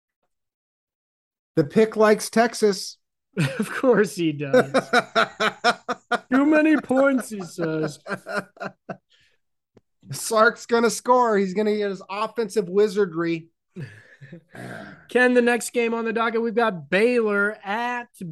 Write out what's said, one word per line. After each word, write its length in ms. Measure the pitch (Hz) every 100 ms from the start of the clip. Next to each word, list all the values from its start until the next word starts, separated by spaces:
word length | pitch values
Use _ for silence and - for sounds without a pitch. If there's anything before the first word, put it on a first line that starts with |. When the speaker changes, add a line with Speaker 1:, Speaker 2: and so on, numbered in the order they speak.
| _ _ _ _ _ _ _ _ _ _ _ _ _ _ _ -
Speaker 1:
The 80 |
pick 320 | 147 - 220 214
likes 340 | 214 214 -
Texas. 680 | 220 240 - 214 190 - - _ _ _ -
Speaker 2:
<laughs> 220 | 139 139
Of 120 | 220
course 440 | - 262 202 208
he 180 | - 165
does. 400 | 147 143 - 135
Speaker 1:
<laughs> 1600 | 143 - 247 220 220 214 - 208 - 233 - - 247 - - -
Speaker 2:
Too 140 | 254 285
many 300 | 311 311 302
points, 500 | - 254 269 262 -
he 140 | 214
says. 560 | 175 - 165 156 156 - - 190 - 202 190 - 196 - - - _ _ _ _ _ _ _ _ _ _ 190
Speaker 1:
Sark's 540 | 135 - 220 226 220 -
gonna 220 | 233 233
score. 480 | 190 247 247 240 202
He's 160 | 196
gonna 240 | 185 214 208
get 140 | 202
his 120 | 190 -
offensive 600 | 196 220 214 220 220 180
wizardry. 800 | 190 214 196 196 160 170 165 165 _ _ 190
Speaker 2:
<laughs> 60 | 120 104 _ - 135 170 _ - 123 123 - - -
Ken, 260 | 233 247
the 80 | 247
next 280 | 240 240 -
game 220 | 240 233
on 120 | 233
the 80 | 226
docket, 280 | 226 226 226
we've 140 | 233
got 340 | 220 226 180 139
Baylor 680 | 185 226 247 220 202 202 214
at 440 | 190 214 240 247 233 - 180